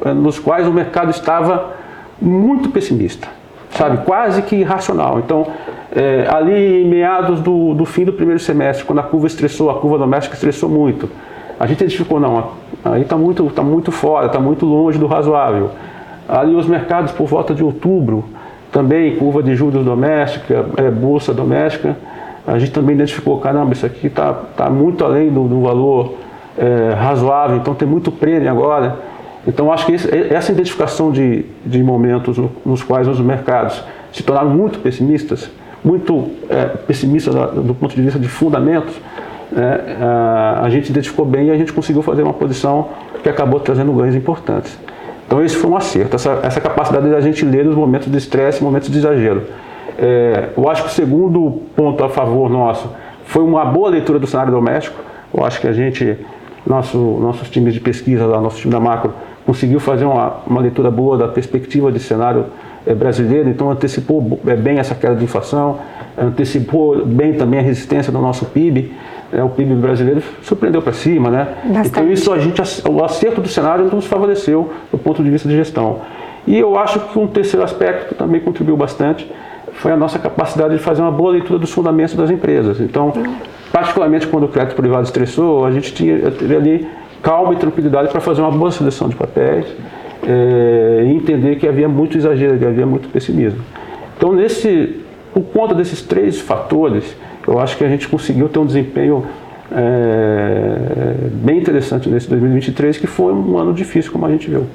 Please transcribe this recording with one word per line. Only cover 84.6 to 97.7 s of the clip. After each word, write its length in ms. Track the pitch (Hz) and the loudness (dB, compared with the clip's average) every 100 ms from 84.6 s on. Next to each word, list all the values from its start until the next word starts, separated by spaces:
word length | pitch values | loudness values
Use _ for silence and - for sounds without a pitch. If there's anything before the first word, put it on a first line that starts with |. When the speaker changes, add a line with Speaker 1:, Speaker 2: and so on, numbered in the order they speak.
| 127 - | -2 0
Speaker 1:
privado 280 | 131 127 | 2 2
estressou, 640 | 123 - 123 139 170 147 131 | 0 0 -2 2 2 2 2
a 60 | |
gente 220 | 131 143 | 0 -2
tinha, 360 | - 160 160 - | -2 0 2 0
teve 260 | 139 - 151 | -2 0 2
ali 320 | 147 160 160 - - - | 4 2 -2 -12 -18 -6
calma 300 | 151 165 180 | 0 2 2
e 20 | 175 | 0
tranquilidade 540 | 160 160 147 139 143 | 0 0 0 2 0
pra 120 | - | -2
fazer 200 | - 151 | 0 0
uma 100 | 156 | 2
boa 180 | 147 175 | 2 0
seleção 400 | 170 139 135 - | 0 -2 -2 -4
de 60 | 120 | -2
papéis, 500 | - - 67 78 - - - - - - - | -4 0 2 0 -2 -8 -14 -14 -16 -8 0
é, 800 | 123 123 123 120 117 113 113 123 | 2 4 4 4 4 4 4 4
e 60 | |
entender 440 | 156 - 147 135 143 | 2 2 2 2 2
que 120 | 160 | 2
havia 200 | 135 151 | 2 2
muito 300 | 143 156 160 | 2 0 2
exagero, 420 | 151 139 139 131 | 2 2 2 2
que 60 | 123 | 2
havia 200 | 117 131 | 2 2
muito 240 | 135 - | 0 -2
pessimismo. 500 | - - 131 117 113 123 - - - - - | -4 -2 0 0 -2 -8 -14 -16 -16 -16 -2
Então, 160 | 170 | 2
nesse, 720 | 190 220 226 220 175 - - - - - | 4 2 0 0 2 0 -4 -14 -20 -6
por 80 | 196 - | -4 0
conta 280 | 214 220 | 0 0
desses 280 | 175 180 151 | 0 -2 -4
três 380 | - - 202 - | -4 0 0 0
fatores, 760 | - - - 156 156 104 - - - - - | -2 -4 0 0 2 0 -4 -10 -18 -8 -2
eu 120 | 123 | 0
acho 180 | 123 | 0